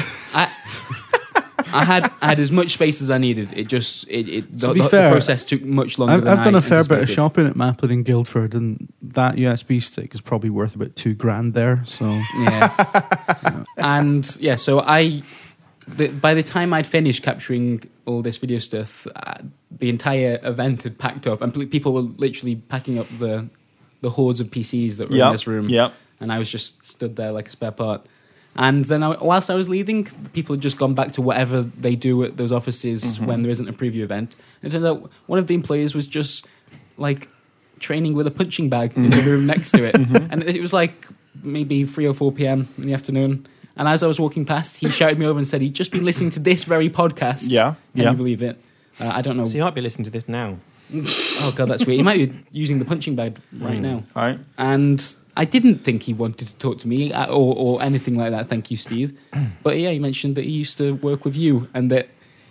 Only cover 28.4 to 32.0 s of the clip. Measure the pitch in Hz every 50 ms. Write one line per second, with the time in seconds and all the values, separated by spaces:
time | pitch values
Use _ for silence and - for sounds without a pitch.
28.4 | _ _ - 123 127 135 139 143 135 143 151 151 156 156 160 - - 165 180 190
29.4 | 180 - 180 190 190 180 185 190 202 202 220 214 202 - - - - - - 165
30.4 | 151 - 143 139 139 139 135 - 139 135 135 131 131 - - - 123 127 107 123
31.4 | 131 120 127 127 123 120 - - 123 123 123 120